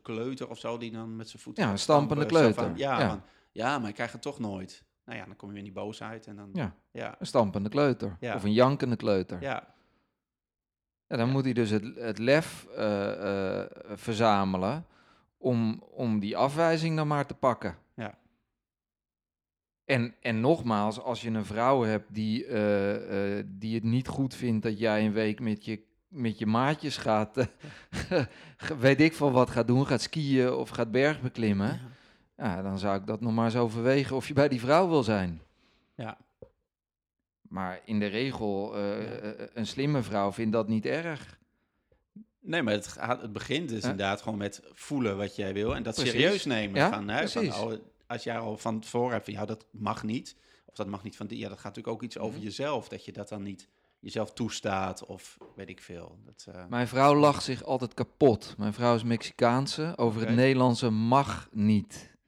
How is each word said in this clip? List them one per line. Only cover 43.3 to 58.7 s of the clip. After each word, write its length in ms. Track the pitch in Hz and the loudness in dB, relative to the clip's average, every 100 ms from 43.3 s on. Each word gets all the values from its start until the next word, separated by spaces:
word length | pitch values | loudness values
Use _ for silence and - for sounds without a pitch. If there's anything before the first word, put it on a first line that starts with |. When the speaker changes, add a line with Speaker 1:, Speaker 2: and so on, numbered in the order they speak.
Speaker 1:
begint 360 | 104 - 135 160 | -10 -4 -4 -2
dus 140 | 110 | -4
Speaker 2:
Ja. 80 | 123 | -4
Speaker 1:
inderdaad 320 | 95 98 104 | 0 0 0
gewoon 160 | 113 104 | -4 -4
met 240 | 101 - - | -4 -8 -20
voelen 440 | - - 143 113 98 | -20 -6 0 0 0
wat 200 | 101 - | -4 -4
jij 160 | 98 | -4
wil 200 | 98 110 139 | -2 -2 -2
en 60 | |
dat 120 | 117 | -4
Speaker 2:
Precies. 180 | 110 127 | -2 0
Speaker 1:
serieus 320 | 117 151 202 | 4 4 2
nemen. 320 | 147 113 104 98 | 0 -2 0 2
Speaker 2:
Ja, 140 | 147 | 2
Speaker 1:
Van, 160 | 107 101 | 0 -4
hè, 200 | 120 196 | -4 -2
van, 140 | 233 | -2
Speaker 2:
precies. 200 | 190 98 | -4 -2
Speaker 1:
"Oh, 100 | 113 110 - _ - | -6 -6 -12 _ -12
als 160 | 117 | -10
jij 140 | - 117 | -6 -6
al 180 | 113 107 | -6 -6
van 240 | 117 110 | -4 -4
tevoren 320 | - 120 123 | -4 -2 0
hebt 120 | 110 | -2
van, 100 | - | -4
'Ja, 100 | 104 | -8
dat 220 | 107 110 _ | -6 -8 _
mag 320 | 104 104 113 | -8 -4 -4
niet.' 340 | 107 120 - - _ _ - | -4 -4 -6 -20 _ _ -20
Of 80 | |
dat 120 | - 95 | -10 -8
mag 160 | 101 | -8
niet 140 | 101 - | -10 -12
van 100 | 98 | -12
die," 120 | 113 | -10
ja, 100 | 107 | -10
dat 80 | 98 | -10
gaat 60 | 104 107 | -12 -12
natuurlijk 180 | 113 | -10
ook 80 | 113 | -8
iets 160 | 120 - | -10 -8
over 160 | 107 104 | -8 -6
Speaker 2:
Mhm. 80 | |
Speaker 1:
jezelf, 440 | 107 98 143 131 - | -10 -6 -4 -4 -6
dat 160 | 98 | -14
je 80 | - | -14
dat 160 | 110 98 | -14 -12
dan 140 | 104 | -10
niet 260 | 101 95 - _ _ _ | -10 -12 -18 _ _ _
jezelf 320 | 101 110 104 | -10 -6 -6
toestaat 720 | - 110 - 104 98 95 90 | -4 -6 -4 -2 -2 -2 -6
of 340 | - 95 - - - - | -12 -16 -16 -20 -20 -18
weet 120 | 98 | -16
ik 120 | 95 | -16
veel. 380 | - 87 82 92 | -16 -16 -16 -20
Dat, 220 | 110 - - | -20 -20 -20
eh, 120 | 92 90 | -18 -6
Speaker 2:
Mijn 220 | 120 120 | -2 -2
vrouw 260 | 123 139 | 6 6
lacht 280 | 147 147 139 | 8 6 4
zich 220 | - 120 | -2 -6
altijd 300 | - 127 123 | -2 -2 -2
kapot. 600 | - - - 143 107 - - | -4 -6 6 6 6 -2 -6
Mijn 140 | 107 | -6